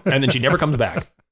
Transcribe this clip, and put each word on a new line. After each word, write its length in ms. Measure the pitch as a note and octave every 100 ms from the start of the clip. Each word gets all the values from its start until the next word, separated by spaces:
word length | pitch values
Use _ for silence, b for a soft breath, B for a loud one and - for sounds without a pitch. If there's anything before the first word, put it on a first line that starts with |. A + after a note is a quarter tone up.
| G3
And 160 | C#3
then 80 | C3
she 80 | C3
never 180 | C3 E3+
comes 180 | D3+ C3
back 300 | G2+ - - _ _